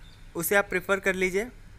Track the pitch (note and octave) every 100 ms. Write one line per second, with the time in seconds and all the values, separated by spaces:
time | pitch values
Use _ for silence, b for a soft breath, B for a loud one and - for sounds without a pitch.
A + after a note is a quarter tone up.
0 | - - - E3 E3 G3+ G3+ F#3 F3 G3
1 | G3 F#3 F#3 F#3 A#3+ - -